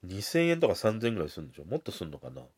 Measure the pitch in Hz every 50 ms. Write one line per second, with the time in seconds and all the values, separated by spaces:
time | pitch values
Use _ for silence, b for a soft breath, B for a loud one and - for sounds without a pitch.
0 | - 90 92 98 104 - - 165 170 170 170 170 165 123 90 - - 110 110 110
1 | 113 117 113 101 80 76 - - 78 67 64 76 73 82 120 165 - - - -
2 | 90 80 71 69 - 64 64 65 - - _